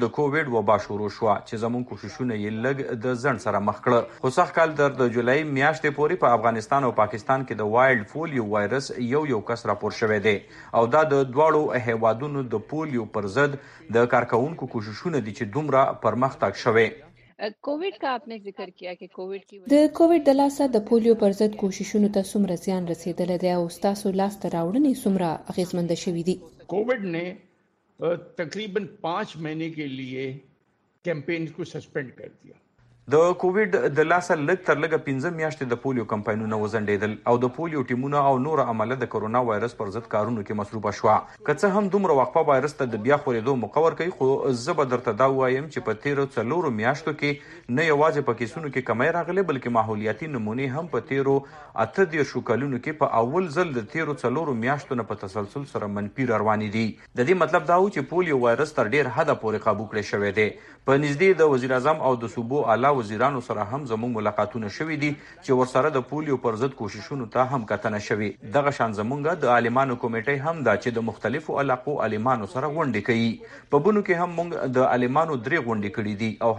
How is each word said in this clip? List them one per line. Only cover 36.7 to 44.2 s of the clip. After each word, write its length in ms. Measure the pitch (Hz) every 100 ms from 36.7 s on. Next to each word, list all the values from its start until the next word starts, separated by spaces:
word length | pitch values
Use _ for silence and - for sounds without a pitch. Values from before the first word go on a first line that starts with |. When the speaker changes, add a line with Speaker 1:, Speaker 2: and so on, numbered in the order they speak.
| 110 104 101 107 107 123
Speaker 1:
او 80 | 120
د 80 | 123 123
پولیو 260 | 160 151 123
ټیمونه 320 | 123 139 143 139
او 100 | 135
نور 160 | 143 147
عمله 320 | 120 113 110 131
د 100 | 117 110
کرونا 260 | 107 123 120
وایرس 260 | 104 113 -
پر 100 | 104 104
ضد 100 | -
کارونو 300 | 107 107 117
کې 160 | 98 104
مصروفه 340 | 101 110 104 -
شوه. 160 | 117 104 - - -
که 80 | 147
څه 120 | 202 196
هم 120 | 202 202
دومره 200 | 185 139
وقفه 240 | 123 165 151
وایرس 260 | 135 147 -
ته 140 | 127
د 100 | 110 113
بیا 100 | 147 143
خورېدو 300 | 117 113 131
موقع 200 | 107 147 160
ورکوي، 280 | 156 165
خو 340 | -